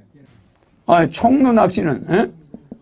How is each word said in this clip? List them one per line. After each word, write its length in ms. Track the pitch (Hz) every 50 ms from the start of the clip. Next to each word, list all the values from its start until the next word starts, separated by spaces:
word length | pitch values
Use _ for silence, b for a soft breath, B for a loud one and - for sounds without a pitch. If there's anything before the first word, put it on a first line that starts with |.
| _ _ _ - _ _ _ _ _ _ _ _ _ _ _ _ _
아, 200 | - 170 170 165
총루 460 | 165 - - - 247 262 294 269 262 233
낚시는, 520 | 220 190 180 - - 196 156 127 98 - 151
에? 200 | 165 208 - - - - - _ - - _ - - -